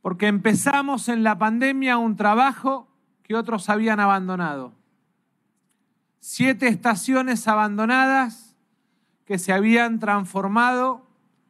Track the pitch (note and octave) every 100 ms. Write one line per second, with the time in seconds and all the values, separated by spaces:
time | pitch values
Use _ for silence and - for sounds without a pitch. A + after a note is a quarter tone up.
0 | F3+ F3+ G#3 G3+ A3 A3 C#4 C#4 C#4 C4+
1 | - A#3 A3 G3+ G#3+ A3+ C4+ C4+ C4 A#3+
2 | A3+ G#3 G#3 A3 C4+ - C4 C4+ A#3+ _
3 | _ _ _ A3 A#3 A3 - G#3 A3 G#3
4 | G3+ G3 F#3 F#3 E3+ C#3+ B2+ _ _ _
5 | _ _ _ _ _ _ _ _ _ _
6 | _ _ - - B3+ B3+ B3+ A3 A#3+ G3+
7 | - C4 B3+ A3+ A3+ G#3+ G#3+ G#3 A3 C4
8 | C4 C4+ B3+ - - _ _ _ _ _
9 | _ _ _ G3 F3+ F#3+ G#3+ A#3 A#3 A3+
10 | A3 G3+ F#3 F#3+ G3 G#3+ B3 B3+ B3+ B3
11 | _ _ _ _ _